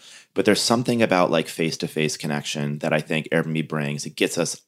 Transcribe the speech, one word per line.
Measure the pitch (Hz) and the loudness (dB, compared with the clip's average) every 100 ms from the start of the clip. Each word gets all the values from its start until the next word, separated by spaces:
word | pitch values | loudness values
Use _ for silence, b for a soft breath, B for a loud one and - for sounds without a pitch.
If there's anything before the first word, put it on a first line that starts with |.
| B B B | B B B
But | - | 0
there's | 98 101 | 4 4
something | - 117 123 120 | 2 0 2 2
about, | 110 92 90 | 4 4 4
like, | 80 80 | 2 0
face-to-face | - 80 - 82 78 78 - | -2 -2 -2 -6 -2 -2 -2
connection | 78 73 - 76 73 73 | -4 -4 -4 -4 -4 -4
that | 80 | 0
I | 78 | 0
think | 76 80 78 | 0 -4 0
Airbnb | 80 80 80 76 | 0 0 -2 -4
brings. | 78 73 73 78 | -4 -4 -4 -8
It | - | -2
gets | 92 - | 0 2
us | 82 - | -2 -4